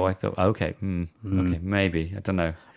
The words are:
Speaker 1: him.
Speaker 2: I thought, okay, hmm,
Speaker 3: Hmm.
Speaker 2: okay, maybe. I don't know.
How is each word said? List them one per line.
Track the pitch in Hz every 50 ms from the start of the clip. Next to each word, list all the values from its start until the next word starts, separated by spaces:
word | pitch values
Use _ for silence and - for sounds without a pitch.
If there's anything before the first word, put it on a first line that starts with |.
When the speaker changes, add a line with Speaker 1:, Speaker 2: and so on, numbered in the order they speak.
| 92
Speaker 1:
him. | 92
Speaker 2:
I | 95
thought, | - - 104 -
okay, | - 92 101 110 - - 80 90 -
hmm, | 98 98 92 87 87 85 _ _ 107
Speaker 3:
Hmm. | 98 98 95 90 90 87
Speaker 2:
okay, | 82 85
maybe. | 95 101 101 98 92 82 82 80 82 98
I | 98
don't | 95 - 95
know. | 90 85 80 82 - - - -